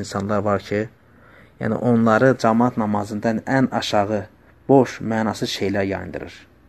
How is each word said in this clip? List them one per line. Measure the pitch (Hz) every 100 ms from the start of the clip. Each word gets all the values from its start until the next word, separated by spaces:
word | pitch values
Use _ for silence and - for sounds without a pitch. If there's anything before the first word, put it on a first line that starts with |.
insanlar | 101 101 98 104
var | 104 98
ki, | - 101 110 - _ - - - - -
yəni | 120
onları | 110 123 117 113 110 131 127
camaat | 117 113 123 117
namazından | 107 104 104 104 113 110 -
ən | 135 127
aşağı, | 113 - 107 101 107 95 - - _ -
boş, | 135 120 -
mənasız | 110 113 107 101 120
şeylər | - 98 101 98
yayındırır. | 92 90 - - - - _